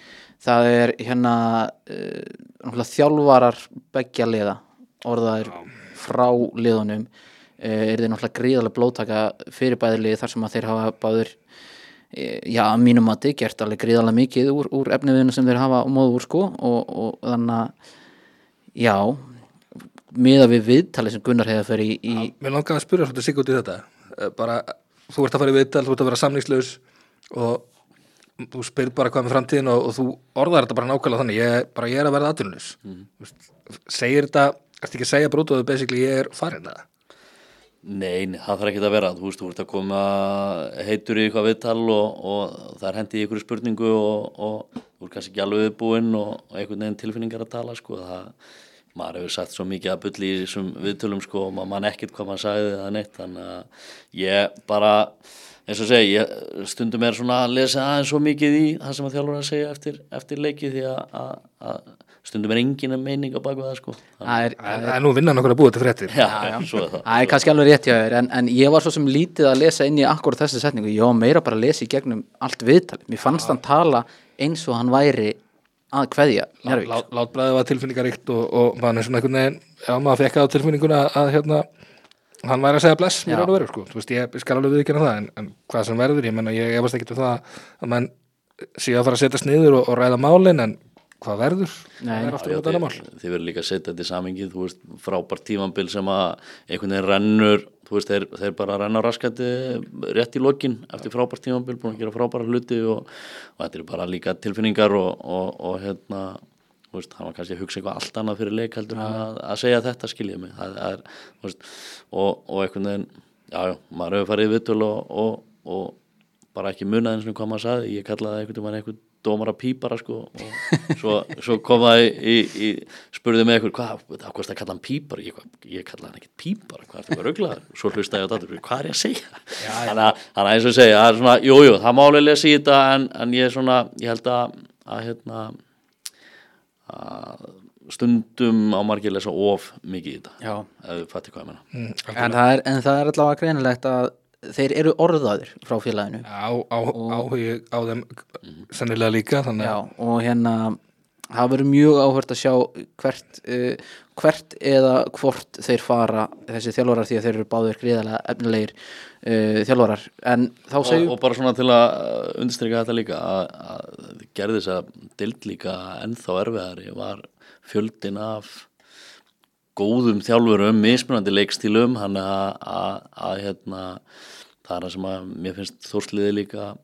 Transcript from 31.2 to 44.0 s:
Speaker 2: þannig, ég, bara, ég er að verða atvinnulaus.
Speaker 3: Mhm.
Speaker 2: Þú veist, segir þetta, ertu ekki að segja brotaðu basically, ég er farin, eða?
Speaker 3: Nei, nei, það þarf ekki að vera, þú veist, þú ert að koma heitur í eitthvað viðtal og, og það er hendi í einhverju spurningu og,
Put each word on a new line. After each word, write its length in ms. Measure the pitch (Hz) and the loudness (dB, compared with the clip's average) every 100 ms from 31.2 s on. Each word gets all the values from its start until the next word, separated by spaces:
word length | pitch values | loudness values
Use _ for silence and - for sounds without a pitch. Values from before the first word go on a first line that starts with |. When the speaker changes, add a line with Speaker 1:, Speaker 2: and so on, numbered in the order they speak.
Speaker 2:
þannig, 160 | 123 104 | -2 0
ég, 280 | 117 120 - | 0 0 -2
bara, 160 | - 117 | -6 -4
ég 100 | 131 | 0
er 80 | 147 | 0
að 80 | 139 | 0
verða 160 | 147 | 0
atvinnulaus. 360 | 156 101 82 - - | -4 -6 -10 -18 -18
Speaker 3:
Mhm. 180 | 101 90 101 | -18 -18 -20
Speaker 2:
Þú 180 | _ 110 | _ -20
veist, 240 | _ _ _ - 107 - | _ _ _ -20 -20 -10
segir 400 | - 123 143 143 | -4 0 2 2
þetta, 160 | 147 139 - _ - | 4 2 0 _ -16
ertu 180 | - 127 | -12 -8
ekki 120 | 123 | -2
að 40 | |
segja 200 | 143 147 | 2 2
brotaðu 320 | 147 156 135 123 | 0 0 0 0
basically, 380 | 131 127 123 131 | -2 -2 -2 0
ég 160 | 135 | 0
er 80 | - | -4
farin, 320 | - 165 156 | -6 -8 -8
eða? 220 | 170 - - _ _ _ _ _ _ _ _ _ | -16 -18 -20 _ _ _ _ _ _ _ _ _
Speaker 3:
Nei, 420 | 82 98 95 90 95 | -12 -8 -4 -4 -4
nei, 120 | 87 | -8
það 160 | - 98 | -6 -2
þarf 100 | 101 | -2
ekki 100 | 101 | 0
að 120 | 104 | 0
vera, 160 | 107 95 | 2 0
þú 140 | 90 98 | -4 -10
veist, 100 | 92 | -10
þú 100 | 92 | -12
ert 80 | 90 | -10
að 60 | 95 | -8
koma 300 | 98 98 98 98 98 98 98 98 87 64 57 | -8 -4 -2 -2 -2 -2 -4 -4 -6 -10 -10
heitur 380 | 95 107 - 110 | -6 -6 -2 0
í 60 | 107 | 0
eitthvað 180 | 107 107 | 0 0
viðtal 360 | 110 117 113 | 0 -2 -2
og, 240 | 113 107 107 - | 0 0 0 -4
og 360 | 95 101 98 - - | -8 -6 -6 -10 -18
það 160 | - 95 | -10 -8
er 80 | 101 | -8
hendi 220 | 107 107 | -6 -6
í 40 | |
einhverju 200 | 104 107 - | -6 -6 -8
spurningu 460 | 113 117 107 113 | -8 -6 -2 0
og, 340 | 110 | 2